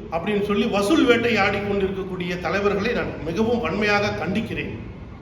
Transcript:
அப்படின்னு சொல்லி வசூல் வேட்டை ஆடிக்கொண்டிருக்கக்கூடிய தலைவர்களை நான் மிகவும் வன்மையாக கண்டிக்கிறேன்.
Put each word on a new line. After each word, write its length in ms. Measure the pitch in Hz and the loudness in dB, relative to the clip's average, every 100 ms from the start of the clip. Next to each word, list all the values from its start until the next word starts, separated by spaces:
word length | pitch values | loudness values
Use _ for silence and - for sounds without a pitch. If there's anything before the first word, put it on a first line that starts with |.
| - | -6
அப்படின்னு 320 | 165 196 202 | -4 0 0
சொல்லி 240 | 208 208 233 | 2 2 2
வசூல் 380 | 196 202 311 | 2 4 6
வேட்டை 300 | 247 233 240 | 6 6 4
ஆடிக்கொண்டிருக்கக்கூடிய 1040 | 214 202 202 208 202 190 190 180 180 175 170 | 2 2 0 -2 0 -2 -2 -6 -6 -4 -4
தலைவர்களை 520 | 165 190 202 196 233 | -2 0 2 2 0
நான் 320 | 220 147 - | -2 -4 -6
மிகவும் 360 | 151 170 226 226 | -4 0 2 0
வன்மையாக 680 | 160 196 208 202 208 202 165 | 0 0 2 2 0 -2 -2
கண்டிக்கிறேன். 520 | 196 - 170 - 113 - - - - | -2 -2 -4 -6 -8 -12 -14 -16 -16